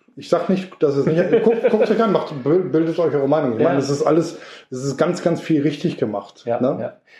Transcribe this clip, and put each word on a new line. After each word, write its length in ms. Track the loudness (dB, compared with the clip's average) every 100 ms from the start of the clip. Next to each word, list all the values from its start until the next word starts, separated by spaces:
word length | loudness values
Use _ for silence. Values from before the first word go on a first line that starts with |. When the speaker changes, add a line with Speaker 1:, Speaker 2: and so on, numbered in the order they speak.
| _ -12
Speaker 1:
ich 140 | -2
sag 200 | 0 0
nicht, 220 | -2 -2 -2
dass 140 | 0 2
es 100 | 0
nicht, 140 | 0 2
Speaker 2:
<laughs> 120 | 2
Speaker 1:
guckt, 260 | 2 2 2
guckt's 200 | 2 2
euch 100 | 2
an, 100 | 2
macht, 320 | 0 -2 -6
bil-, 160 | 0 2 2
bildet 280 | 0 0 0
euch 140 | 0
eure 140 | 2 2
Meinung. 260 | 2 0
Ich 60 | 0
Speaker 2:
Ja. 100 | 2
Speaker 1:
meine, 100 | 2
es 100 | 0
ist 140 | 0
alles, 340 | 2 2 0 -8 -18 -20 -14
es 140 | -8
ist 140 | -6 0
ganz, 260 | 0 0
ganz 180 | 0 -2
viel 200 | 0 0
richtig 360 | 0 -2 -4 -2
gemacht, 460 | -4 -4 -8 -12 -4
Speaker 2:
Ja, 160 | 0
Speaker 1:
ne? 160 | 0 -2
Speaker 2:
ja. 180 | -6 -10 _